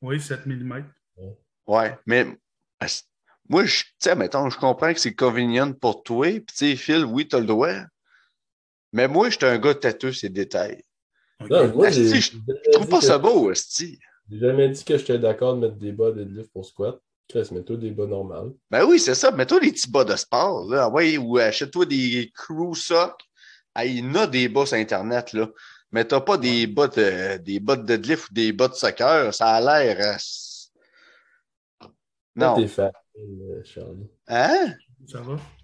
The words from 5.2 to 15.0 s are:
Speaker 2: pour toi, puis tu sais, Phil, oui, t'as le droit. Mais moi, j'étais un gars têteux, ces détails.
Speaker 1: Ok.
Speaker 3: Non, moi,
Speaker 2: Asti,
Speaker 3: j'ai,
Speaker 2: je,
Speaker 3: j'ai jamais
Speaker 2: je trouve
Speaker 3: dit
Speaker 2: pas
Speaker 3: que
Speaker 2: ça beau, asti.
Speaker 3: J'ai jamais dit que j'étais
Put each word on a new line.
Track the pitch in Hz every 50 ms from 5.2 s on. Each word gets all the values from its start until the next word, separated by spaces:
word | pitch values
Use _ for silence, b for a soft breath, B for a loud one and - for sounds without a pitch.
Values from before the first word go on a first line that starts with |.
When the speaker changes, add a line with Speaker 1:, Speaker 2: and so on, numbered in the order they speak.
| 131 123 113 123 120 120 117 127 139 143
Speaker 2:
pour | 131 - - 113 104 -
toi, | - - 117 120 143 175
puis | 220 220 220
tu | - -
sais, | - 143 147 139
Phil, | 123 - - 156 165 151
oui, | 117 117 139 151
t'as | - 147 123
le | 113
droit. | 107 110 113 143 175 190 196 185 - _ _ _ _ _ _ _ _ _ _ _ _ _ _ _ _ _ _ _ _
Mais | - 117 127 135
moi, | 147 180 226 240
j'étais | - - 139
un | 127 120 113
gars | 113 147 139
têteux, | 139 - 120 110 - 131 131
ces | 131 - - 98
détails. | 92 101 95 - - 92 90 - - - - _ _ _ _ _ _ _ _ _ _ -
Speaker 1:
Ok. | 110 107
Speaker 3:
Non, | 147 175 131 117 113
moi, | 135 - -
Speaker 2:
Asti, | - 127 117 110
Speaker 3:
j'ai, |
Speaker 2:
je, | 110
Speaker 3:
j'ai | 110 - - - - -
jamais | 127 135 - -
Speaker 2:
je | 453
trouve | 440 440 427
Speaker 3:
dit | -
Speaker 2:
pas | 359 330
Speaker 3:
que | 208
Speaker 2:
ça | 196 151 139
beau, | 151 226 240 165 113 98
asti. | - - - - - - 170 165 - - b b b b b 104
Speaker 3:
J'ai | 107 107
jamais | 120 127 131 139 139 131
dit | 135 - -
que | - 147
j'étais | 139